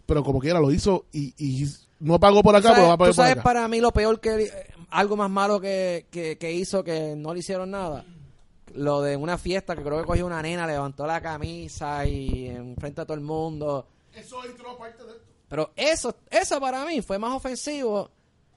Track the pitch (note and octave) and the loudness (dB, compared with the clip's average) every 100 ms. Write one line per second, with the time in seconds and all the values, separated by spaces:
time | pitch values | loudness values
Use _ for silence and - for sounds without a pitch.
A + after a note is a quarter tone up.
0 | - D3+ C3 C3+ C3+ F3 C#3+ D#3 G3+ F#3 | -2 0 0 0 2 2 4 2 2 0
1 | - D#3 C#3+ - C#3+ C3 C#3+ - _ - | -2 -8 -8 -6 -4 -2 -4 -6 _ -6
2 | D3+ E3+ G3+ G3+ G#3 G#3 G#3 - E3+ E3+ | 2 6 8 8 8 8 8 8 8 8
3 | F3+ F3+ B3 B3+ B3 A#3+ A3+ A3+ A#3 A3+ | 6 6 6 4 2 2 0 2 2 4
4 | G#3+ A3+ A3+ A3 G#3 - - - E3+ D#3+ | 2 0 0 -2 -2 -6 -16 -20 -4 0
5 | G3+ G#3 G3 G3 G3+ G#3 F#3+ F#3+ F#3 F3 | 2 2 0 0 2 0 0 -2 -2 -4
6 | - E3+ D#3+ D3+ E3 F3 F#3 G3 F3 D#3+ | -8 -10 -8 -8 -6 -4 -4 -4 -2 -4
7 | D#3 D3+ D3+ F3 E3+ F#3+ F#3 G3 F3+ C#3+ | -6 -8 -8 -8 -8 -8 -8 -8 -8 -8
8 | - E3+ C#3 _ _ _ - - C#3+ C#3+ | -14 -20 -20 _ _ _ -16 -6 -2 0
9 | C#3+ C#3+ D#3 F3 - F#3+ F#3 E3 D3 D#3 | -2 -4 -4 -6 -4 -6 -6 -8 -6 -4
10 | E3+ F3 F3+ E3 D#3 F3 E3 D3 C#3 C#3 | -2 -2 -2 -6 -6 -4 -4 -4 -6 -6
11 | D3 E3 E3 D3+ D#3 E3+ E3 - D3 D3 | -6 -6 -6 -10 -10 -12 -14 -12 -8 -4
12 | C#3+ C#3+ C3+ B2+ B2+ B2 B2 B2 D3 D3 | -2 -2 -4 -6 -6 -12 -14 -12 -12 -10
13 | D#3 D#3 D3 D#3+ D#3+ D3+ D3 C#3 - _ | -10 -8 -6 -6 -6 -6 -6 -6 -8 _
14 | _ - G#3+ B3 B3 A#3+ A#3+ B3 A3+ A3+ | _ -20 -18 -16 -16 -16 -18 -16 -18 -20
15 | A3 - _ _ - C#3+ D#3 - C4+ D#4+ | -20 -20 _ _ -10 -6 -6 -2 -2 0
16 | B3 - _ D4+ F#4 D4+ C4+ C4 D4 D#4+ | -4 -8 _ -2 0 -2 -4 -6 -4 -6
17 | F3 G3 A3+ C4 C4 B3 - D4 B3+ G#3 | -4 -6 -6 -6 -8 -8 -8 -6 -4 -4
18 | - _ _ _ _ | -6 _ _ _ _